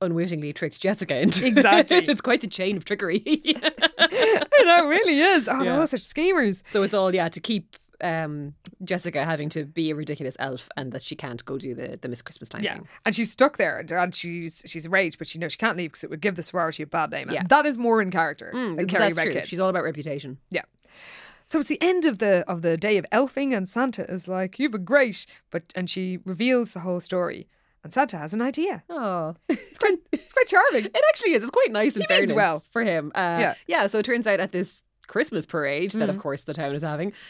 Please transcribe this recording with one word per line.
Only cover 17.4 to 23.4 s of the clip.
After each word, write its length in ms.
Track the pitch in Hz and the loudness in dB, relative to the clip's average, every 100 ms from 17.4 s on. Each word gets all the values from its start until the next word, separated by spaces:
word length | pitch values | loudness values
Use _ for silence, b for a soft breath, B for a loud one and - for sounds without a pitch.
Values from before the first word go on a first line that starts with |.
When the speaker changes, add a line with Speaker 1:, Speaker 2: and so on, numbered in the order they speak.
| 175 | 4
Speaker 2:
that 180 | 285 294 | 4 4
is 100 | 240 | 0
more 240 | 233 220 | 2 2
in 100 | 185 | 2
character 400 | 185 160 - - | 0 -2 -4 -8
Speaker 1:
Mm, 220 | 247 233 160 | -6 -4 -2
Speaker 2:
than 100 | 180 | 0
Speaker 1:
that's 40 | |
Speaker 2:
Carrie 200 | 185 170 | 2 2
Red 100 | 165 | 2
Speaker 1:
true. 80 | 160 | 0
Speaker 2:
Kids. 160 | - - | -2 -4
Speaker 1:
She's 100 | 175 | -2
all 80 | 190 | 0
about 140 | 185 | 0
reputation. 560 | 156 151 147 143 139 139 - | -2 -6 -8 -8 -10 -14 -8
Speaker 2:
Yeah. 120 | 170 - _ _ B B B B B B | -6 -8 _ _ B B B B B B
So 120 | 320 | -2
it's 100 | - | -2
the 120 | 302 | 0
end 220 | 349 370 | 2 4
of 140 | 311 196 | 2 2
the, 260 | 208 180 170 | 4 2 2
of 160 | 175 | -2
the 140 | 170 160 | 0 0
day 220 | 214 202 | 2 0
of 80 | - | 2
elfing 460 | 220 269 269 | 0 0 0